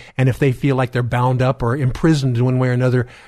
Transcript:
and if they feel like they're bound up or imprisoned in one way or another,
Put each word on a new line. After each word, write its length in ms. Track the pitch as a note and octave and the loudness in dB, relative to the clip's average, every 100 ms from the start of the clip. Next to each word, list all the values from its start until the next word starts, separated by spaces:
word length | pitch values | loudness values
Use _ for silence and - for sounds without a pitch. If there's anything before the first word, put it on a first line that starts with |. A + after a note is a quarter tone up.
| - - | -8 -2
and 100 | C3 | 0
if 120 | A#2+ | 2
they 120 | C#3+ | 0
feel 240 | B2 C#3+ C3 | 0 0 0
like 160 | B2+ | 0
they're 120 | B2 | -2
bound 360 | B2 A#2+ B2+ B2+ | -2 0 0 0
up 220 | B2+ C3+ | 0 0
or 160 | A#2 C3+ | -2 -2
imprisoned 600 | C3 - E3 D#3 C3 A#2+ | -2 0 2 2 0 0
in 80 | B2 | 0
one 120 | B2+ | 0
way 120 | B2+ | 0
or 20 | |
another, 340 | B2 B2+ B2 A#2+ - | 0 0 0 -2 -8